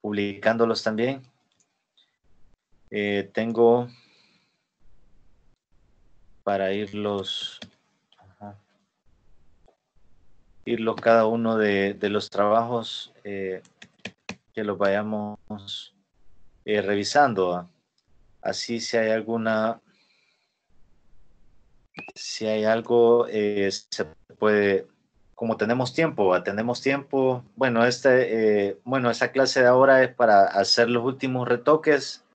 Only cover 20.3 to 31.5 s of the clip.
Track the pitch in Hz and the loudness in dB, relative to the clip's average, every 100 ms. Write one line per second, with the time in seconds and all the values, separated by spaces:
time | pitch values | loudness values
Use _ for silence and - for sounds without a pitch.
20.3 | _ _ _ _ - - _ _ - - | _ _ _ _ -20 -20 _ _ -20 -20
21.3 | _ - _ _ _ _ - - - - | _ -20 _ _ _ _ -20 -20 -18 -14
22.3 | - 110 107 107 113 113 120 117 120 117 | -8 -4 -2 0 -2 2 4 4 4 2
23.3 | 107 104 104 98 95 _ - 92 - _ | -2 -2 0 -2 -4 _ -10 -10 -10 _
24.3 | - 107 104 101 95 - _ _ _ _ | -2 2 2 2 0 -4 _ _ _ _
25.3 | - 117 110 107 123 127 - 160 139 98 | -10 -6 -4 -2 -2 -2 -2 -2 0 2
26.3 | 90 90 101 117 123 135 139 139 135 131 | 2 0 -4 -4 -4 -2 -4 -4 0 0
27.3 | 127 - - 135 117 120 123 139 127 120 | -2 -8 -4 -2 2 2 2 4 4 2
28.3 | 113 110 104 101 98 - 135 123 113 123 | 2 2 2 0 -4 -4 -2 0 0 -2
29.3 | 131 131 139 123 127 135 131 127 - 117 | 0 0 4 6 6 6 6 4 2 4
30.3 | 101 98 98 98 - 117 120 123 127 135 | 6 6 2 0 2 2 2 -2 -4 -4
31.3 | 127 120 | -4 -2